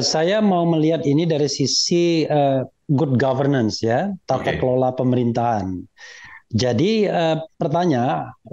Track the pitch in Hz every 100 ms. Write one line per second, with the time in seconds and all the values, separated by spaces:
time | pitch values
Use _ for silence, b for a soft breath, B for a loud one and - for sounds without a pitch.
0 | 127 160 170 214 208 180 170 165 156 160
1 | 135 143 170 151 147 - 131 - - 175
2 | 170 165 147 151 139 135 127 _ - 135
3 | 151 123 120 123 139 139 110 - 110 123
4 | 196 190 - 131 - 160 127 127 127 127
5 | 127 123 120 120 117 110 95 90 - _
6 | B B B B B 110 127 117 185 220
7 | 196 175 165 160 - - 165 165 180 123
8 | 127 160 123 - -